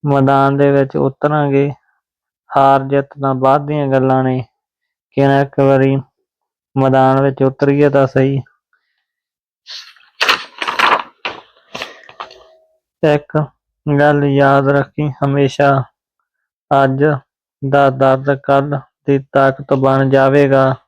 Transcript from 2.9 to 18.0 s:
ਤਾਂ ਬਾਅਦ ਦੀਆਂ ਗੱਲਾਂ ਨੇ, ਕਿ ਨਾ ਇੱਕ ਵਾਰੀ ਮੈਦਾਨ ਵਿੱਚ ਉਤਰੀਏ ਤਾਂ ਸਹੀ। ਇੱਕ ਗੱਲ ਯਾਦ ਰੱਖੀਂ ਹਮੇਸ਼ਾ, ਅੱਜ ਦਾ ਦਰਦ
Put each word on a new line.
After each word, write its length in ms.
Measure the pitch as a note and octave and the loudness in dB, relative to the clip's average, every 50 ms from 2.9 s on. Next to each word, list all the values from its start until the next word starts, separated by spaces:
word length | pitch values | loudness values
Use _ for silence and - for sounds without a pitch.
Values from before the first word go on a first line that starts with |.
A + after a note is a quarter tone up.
| C#3 C#3 C3+ _ - C#3+ | -2 -2 -2 _ -10 -6
ਤਾਂ 140 | C3+ C3+ C3+ | -4 -4 -2
ਬਾਅਦ 300 | B2+ C3 C3+ C#3 D3 C#3+ | 0 0 2 0 0 -2
ਦੀਆਂ 220 | D3 D3+ D3+ C#3+ | -4 -4 -4 -2
ਗੱਲਾਂ 360 | C3+ C3+ C3+ C3 C3 C3 C3 C3 | -2 0 0 0 0 0 0 0
ਨੇ, 220 | C3 B2+ B2+ A#2+ _ _ _ _ _ _ _ _ _ _ _ _ _ | -2 -4 -6 -8 _ _ _ _ _ _ _ _ _ _ _ _ _
ਕਿ 160 | _ C3+ C#3 | _ 0 0
ਨਾ 120 | C3+ C#3 C3+ | 2 2 0
ਇੱਕ 200 | C#3+ C#3 - - | 0 -2 -2 0
ਵਾਰੀ 360 | C#3 C3+ C#3 C3+ C3+ C3+ C3+ C3+ C3+ _ _ _ _ _ _ _ _ _ _ _ _ _ _ | 2 2 4 2 2 0 0 -4 -6 _ _ _ _ _ _ _ _ _ _ _ _ _ _
ਮੈਦਾਨ 440 | C3+ C3+ C3 B2+ C3 C3 C3 C3 C3+ | -2 0 2 2 2 2 2 2 2
ਵਿੱਚ 220 | C#3 C#3 C3 - C3+ | 0 -2 -2 0 -2
ਉਤਰੀਏ 460 | C3 C3+ - C#3+ C#3 C#3 C#3+ D3 C#3+ | -2 0 0 0 0 2 2 2 2
ਤਾਂ 180 | C3+ C#3 C3+ | 2 2 0
ਸਹੀ। 340 | C3 - C3+ C3+ C#3 C#3 C3+ - _ _ _ _ _ _ _ _ _ _ _ _ _ _ _ _ _ _ _ _ _ _ _ _ - - - - - _ _ _ _ _ _ - - - - - - - - - - - - - - - - - - _ _ _ - - - _ _ _ _ _ _ - - - - - - - - - _ - - - - - _ _ _ _ _ _ _ _ _ _ _ - | 2 0 -2 0 0 -2 -4 -8 _ _ _ _ _ _ _ _ _ _ _ _ _ _ _ _ _ _ _ _ _ _ _ _ -20 -20 -20 -20 -20 _ _ _ _ _ _ -4 -4 -4 -6 -6 -18 -16 -12 -12 -10 -4 -2 -2 -2 -2 -2 -6 -12 _ _ _ -18 -18 -18 _ _ _ _ _ _ -18 -16 -16 -16 -18 -20 -20 -20 -18 _ -18 -18 -18 -20 -20 _ _ _ _ _ _ _ _ _ _ _ 0
ਇੱਕ 460 | D#3 D3 C#3+ - - - D3+ D3 - _ _ _ _ _ _ _ D3 D3 C#3+ | 0 0 -2 -4 -4 -4 -4 -4 -4 _ _ _ _ _ _ _ -4 0 2
ਗੱਲ 240 | D3 D3 D3 D3 C#3+ | 2 2 2 2 0
ਯਾਦ 440 | C#3+ C#3 C#3 C#3 C#3 C#3 C#3 C3+ | 0 2 2 2 4 2 2 2
ਰੱਖੀਂ 440 | C#3 C#3+ C#3+ C3+ - _ - D3+ D3 C3+ - C#3+ | 0 0 -2 -2 -4 _ -8 -8 -8 -6 -4 -4
ਹਮੇਸ਼ਾ, 580 | C#3 C#3 C#3+ C#3 C3 - - D3 C#3 C#3 C3+ B2 _ _ _ _ _ _ _ _ _ _ _ _ _ _ _ _ _ D3 C#3 C#3 | -2 0 0 -2 -2 0 0 0 2 0 0 -4 _ _ _ _ _ _ _ _ _ _ _ _ _ _ _ _ _ 0 0 0
ਅੱਜ 200 | C3 C3 C3+ C#3+ D#3 D3 C3+ _ _ _ _ _ _ _ _ C#3 C3+ | 0 0 0 0 -2 -2 -4 _ _ _ _ _ _ _ _ -6 -2
ਦਾ 200 | C#3+ C#3+ C#3 C#3 | 0 2 2 0
ਦਰਦ 500 | C3 C3 | 0 0